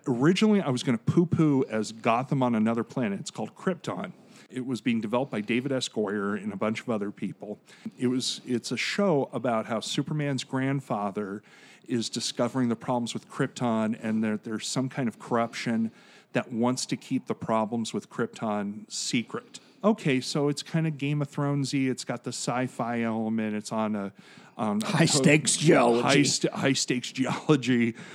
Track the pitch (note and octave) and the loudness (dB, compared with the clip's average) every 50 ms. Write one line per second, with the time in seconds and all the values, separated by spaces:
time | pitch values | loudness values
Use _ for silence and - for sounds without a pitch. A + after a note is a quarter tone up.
0 | - - B2 A#2 C3+ D#3+ G3+ - A3 G#3+ G#3 G3+ - C#3+ B2+ B2 - - A#2+ A2 | -2 0 2 4 6 6 6 6 6 6 6 4 4 2 0 0 2 2 0 2
1 | - - - E3+ F3+ E3 - - D#3+ D3+ C#3+ C3 C3 - A2 A2 G#2 G#2 A2 A2+ | 2 2 4 4 4 4 4 4 4 4 4 4 2 0 0 -2 -4 -4 -6 -2
2 | - A#2+ A2+ A#2+ C3 - D#3 C3+ B2+ B2 A#2 A2 G#2+ A2+ A#2 A#2 A2 - - - | 0 2 2 2 2 0 0 2 2 4 4 4 4 2 2 0 -2 -2 -4 -2
3 | A#2+ G#2 G2 F#2+ - - - - A2 G#2+ - - - F#3+ F3+ - - - G2 - | -2 -2 -2 -4 -6 -8 -8 -8 -8 -8 -10 -4 -2 -2 -2 -2 -4 -8 -8 -6
4 | - F#2 - - - - - - - - B2+ B2+ B2 C3 C3 G#2+ - B2 A#2 A2+ | -8 -10 -12 -16 -20 -20 -20 -20 -20 -12 -10 -8 -6 -4 -4 -2 0 0 0 0
5 | G#2+ G#2 A2+ B2 C3+ C3 - G#2+ G#2 - A#2 B2 B2 A2 C3 B2+ - - - A2+ | 0 0 0 -2 -2 -2 -4 -4 -2 0 0 0 0 0 -2 -2 -4 -4 -2 -2
6 | G#2+ G2 G#2 G#2+ G2 G2+ G#2 G2 F#2+ D3+ F#2 F#2+ A2+ G#2+ A2 A2 - - A2+ G#2 | -2 0 0 0 0 -2 -2 -4 -4 -6 -4 -2 -2 -2 -2 -2 -4 -4 -4 -2
7 | G2+ G#2 - - A2 F#2+ - - G#2 G#2 G#2 - _ - - - - - - - | -4 -6 -6 -6 -8 -8 -8 -10 -12 -12 -12 -14 _ -20 -20 -16 -14 -14 -6 -2
8 | C3 B2 B2+ C3 B2 - - - - - B2+ A#2 - - C3+ A#2 - - - - | -2 0 0 0 -2 -4 -6 -6 -6 -4 -4 -4 -4 -4 -6 -4 -4 -2 0 0
9 | G3+ G3 D#3+ C#3 B2+ - - B2 A2+ B2+ A#2 A2 G#2 G2 A#2+ G#2+ - - - - | 2 2 2 2 0 -2 -4 -4 -2 0 0 -2 -2 -2 -4 -4 -4 -4 -4 -4
10 | C#3 - D3+ D3+ D3 C#3+ C#3 B2 - - - C3 C3 C3+ C#3 C#3 C3+ - B2+ G#2 | -2 -2 -2 -2 -2 -2 -2 -4 -4 -4 -4 -2 0 0 -2 -2 -2 -4 -4 -2
11 | G#2 G2+ F#2+ G#2 G#2 F#2+ G2+ G#2+ - - - - - - - - - - C3 A#2 | -2 -2 -4 -4 -6 -6 -8 -10 -12 -16 -20 -20 -20 -20 -20 -20 -8 -4 -2 -2
12 | G#2+ - - A#2+ - - - - B2 A#2 A#2 C3 B2+ A#2 A2+ - - - B2+ B2 | -2 -2 -4 -4 -4 -4 -2 -2 -2 0 0 0 0 0 0 -2 -2 -2 -2 -2
13 | A#2+ A2 - A#2 - - - - C#3+ B2+ - - B2+ A#2+ A2+ A2+ A2 A2 A2+ - | -2 -4 -6 -8 -10 -8 -4 -4 -4 -4 -2 -2 -2 0 0 0 0 0 -2 -2
14 | - A2 A2 A2 A2+ A2 G#2+ G#2+ - A#2 A2 G#2+ - - - C#3 C3 C3 - - | -4 -2 -2 0 0 0 -2 -4 -4 -6 -8 -6 -6 -4 -2 -2 -2 -2 -2 -2
15 | C3 A2+ - - - - B2 A#2 A#2 A#2 - - - B2 A#2 A2+ A2+ A2 - - | -2 -2 -4 -6 -4 -2 0 0 0 0 -4 -6 -4 -2 0 0 0 -2 -4 -10
16 | - - - - - _ - B2+ - - C3 A2+ A#2 B2 B2+ B2+ - - C#3+ - | -20 -20 -20 -20 -12 _ -4 -4 -4 -2 -2 0 2 2 2 0 -2 -4 -6 -6
17 | - - C3+ B2+ - - A2 - - - A2+ A2 A2 G#2 A#2+ A#2 A2 - - G#2 | -4 -4 -4 -4 -2 -4 -6 -6 -2 0 0 0 0 0 -2 -4 -4 -4 -6 -6
18 | - - - - A#2+ A2 - - A#2+ A2 G#2 G#2 G2+ G2+ G#2 G#2+ - - - - | -8 -6 -6 -4 -4 -4 -6 -6 -4 -2 -2 -2 -4 -6 -8 -10 -12 -10 -10 -8
19 | - - - B2 A2+ - - A#2 - - - - - - _ _ - G3+ A3+ - | -4 -2 -2 -2 -2 -4 -6 -10 -10 -12 -18 -20 -20 -20 _ _ 2 2 2 2
20 | - E3 C3 C3 B2 - - D#3 C#3+ D3 D3 - - - - D#3+ D#3+ D#3+ D3+ C3+ | 2 0 0 0 0 -2 -2 0 0 0 0 -2 -4 -4 -2 0 0 -2 -2 -2
21 | C#3 C#3+ D3+ D3 C#3+ - - - C#3+ C#3+ C#3+ C#3+ C3+ B2 - C#3 C3+ C3 B2 - | -2 -2 0 0 -2 -2 -2 -2 0 0 0 0 0 0 0 0 0 0 0 -2
22 | - - B2 A#2+ - B2 A#2+ - - - B2 B2 B2+ B2 - - A#2+ A#2 A#2+ A#2 | -4 -6 -8 -6 -6 -8 -8 -6 -4 -2 0 0 -2 -2 -2 -4 -2 -2 0 0
23 | A#2 A2+ A2 A2+ A2+ A2 A2+ A2 A2 G#2+ G#2+ G#2+ G#2 - A#2 A2 A2 G#2+ G#2+ G#2 | 0 0 0 -2 -2 0 0 0 -2 -2 -2 -4 -6 -4 -2 -2 0 0 -2 -2
24 | G2 G2 - - - - - - - - - - A#2+ G#2+ G#2 G#2+ G#2+ - - - | -4 -6 -10 -14 -20 -20 -20 -20 -20 -14 -8 -4 -2 0 0 0 0 2 4 4
25 | E3+ D#3 - D3 C3 - D3 D#3+ - - - - D3 D#3+ F#3 C3+ A#2+ A#2+ A#2 A#2+ | 4 4 4 4 6 6 6 6 4 2 0 4 6 6 6 8 6 6 4 4
26 | A#2+ B2+ C#3 C#3+ C#3+ C3 - - - D#3 - G#2+ G#2+ C#3 C3 - - - C3+ B2 | 4 4 6 6 4 4 2 0 0 -2 -2 0 0 2 2 2 0 0 -2 -2
27 | - - - - C3 A#2+ - - - - D#3 C#3 A#2+ B2 B2+ A#2+ A#2 A2+ A2+ - | -4 -4 -4 -2 -2 -2 -2 0 2 4 4 4 4 4 4 4 4 2 0 -4
28 | - - | -10 -16